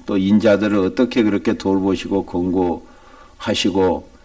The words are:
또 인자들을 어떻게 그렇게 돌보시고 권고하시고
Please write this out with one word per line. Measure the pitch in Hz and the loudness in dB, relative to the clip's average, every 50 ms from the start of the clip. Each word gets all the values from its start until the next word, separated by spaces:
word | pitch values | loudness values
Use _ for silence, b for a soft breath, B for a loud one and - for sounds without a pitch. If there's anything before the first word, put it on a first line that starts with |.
| - | -8
또 | - 104 98 | -4 -2 0
인자들을 | 95 98 104 107 98 110 101 95 104 107 101 104 | 2 4 4 4 4 4 2 2 2 0 0 0
어떻게 | 92 95 92 - 127 120 - 127 | 0 0 0 0 0 0 2 2
그렇게 | 110 107 98 98 - 117 104 - | 2 2 2 0 -2 -2 -4 -2
돌보시고 | - 98 98 98 92 98 92 87 - 87 101 95 90 | 0 0 0 0 0 0 -2 -2 -4 -4 -4 -4 -4
권고하시고 | - - 90 90 92 87 95 92 87 82 82 - - - - - - - - - - - - - - - - - 107 87 98 95 92 80 - - - b b b | -4 -4 -4 -2 -2 0 0 0 -2 -2 -6 -10 -18 -20 -20 -20 -20 -20 -20 -20 -20 -20 -12 -6 -4 -4 -2 -2 -2 0 2 0 0 0 -2 -6 -14 b b b